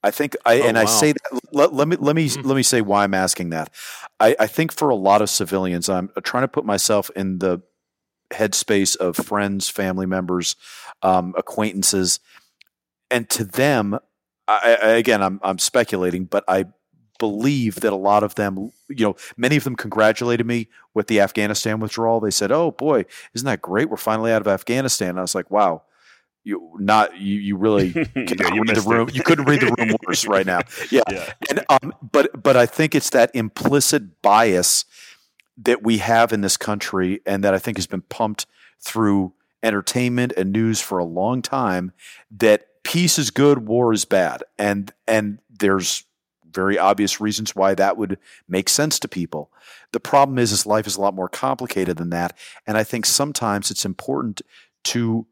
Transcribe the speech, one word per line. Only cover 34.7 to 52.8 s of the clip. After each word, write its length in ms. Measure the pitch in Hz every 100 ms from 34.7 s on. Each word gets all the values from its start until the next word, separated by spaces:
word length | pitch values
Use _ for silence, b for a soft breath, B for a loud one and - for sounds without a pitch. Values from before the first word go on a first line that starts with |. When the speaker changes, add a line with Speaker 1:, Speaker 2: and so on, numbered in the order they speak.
| - - B B B B B _ -
Speaker 1:
that 240 | 117 123
we 160 | 110 110
have 340 | 101 113 117
in 100 | 110
this 140 | 98 -
country, 640 | - 104 - 95 92 98 -
and 160 | 98
that 120 | 101
I 40 | 95
think 180 | 123 101
has 120 | 90
been 140 | 95
pumped 440 | - - 110 104 - b b b
through 520 | - 110 107 101 92 _ _ _
entertainment 680 | 113 101 92 123 123 120 123 -
and 140 | 95
news 300 | 104 113 107
for 180 | - 92
a 60 |
long 360 | 85 85 101 127
time, 520 | - 135 117 92 92 B B B B 104
that 300 | 113 107 _ _
peace 340 | - 170 175 -
is 140 | 127
good, 380 | - 143 139 107
war 240 | 120 120
is 120 | 107
bad. 380 | - 98 85 64 - -
And, 340 | 104 101 98 _ -
and 320 | 110 104 104 _
there's 560 | 113 101 98 87 - _ _ _ _ 82
very 280 | 95 95 98
obvious 420 | 92 101 101 -
reasons 340 | 107 104 107
why 200 | 101 98
that 220 | 95 98 95
would 220 | 101 98 b b _
make 200 | 90 98
sense 300 | - 151 -
to 100 | -
people. 440 | 90 82 78 73 B B B B
The 80 | 117
problem 360 | - 143 139 127
is, 140 | 117
is 160 | 104 104
life 220 | 107 104
is 80 | 92
a 40 |
lot 140 | 101
more 140 | 95 90
complicated 680 | - 131 131 123 - 92 85
than 140 | 87
that. 260 | 85 87 B B B -
And 100 |
I 60 | 107